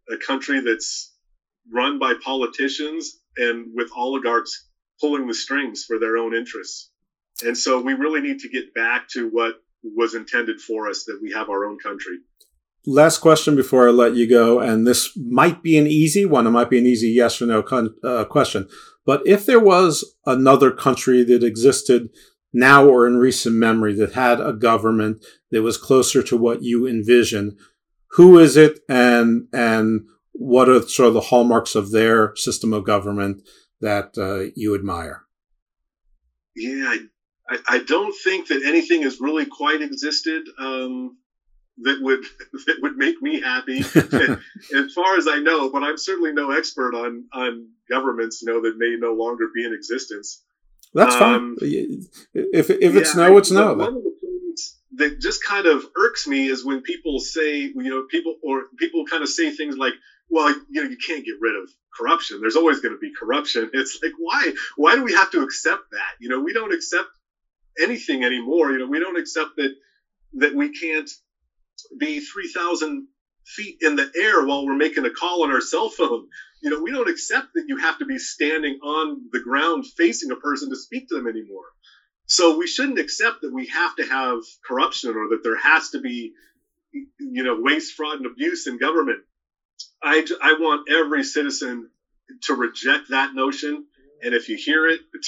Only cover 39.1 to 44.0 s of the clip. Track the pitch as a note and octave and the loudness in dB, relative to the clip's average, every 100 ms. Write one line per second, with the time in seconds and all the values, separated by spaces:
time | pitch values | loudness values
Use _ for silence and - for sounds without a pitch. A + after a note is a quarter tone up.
39.1 | A#2+ C3+ D#3 C#3+ - F#3+ D#3 D3 C3+ D3 | -4 -4 -4 -6 -4 -2 -2 -4 -8 -6
40.1 | D#3 D#3+ D#3+ - - C3+ C3 B2+ B2+ B2+ | -4 -4 -6 -10 -12 -8 -8 -8 -8 -12
41.1 | _ _ _ _ _ _ - A#2+ C3+ C3+ | _ _ _ _ _ _ -8 -4 -2 0
42.1 | C3+ - - - C4+ - - - B3+ D#4 | -2 -2 -20 -18 -12 -6 -4 -4 -2 -4
43.1 | E4+ C#4 D#4 C3 C4 - C3 - D#3 | -2 -6 -6 -4 -6 -6 -6 -2 0